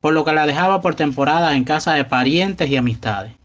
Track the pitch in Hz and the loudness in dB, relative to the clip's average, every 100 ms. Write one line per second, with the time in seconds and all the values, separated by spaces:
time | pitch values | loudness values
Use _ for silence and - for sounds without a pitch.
0 | 151 156 151 156 151 143 180 190 180 - | 2 2 2 2 2 2 2 2 0 -2
1 | 151 131 139 160 170 139 123 151 160 156 | -2 0 0 2 2 0 0 -2 0 0
2 | 127 127 127 160 190 180 156 135 123 113 | 0 0 2 0 0 -2 -2 0 0 -2
3 | 110 104 101 120 | -6 -6 -8 -16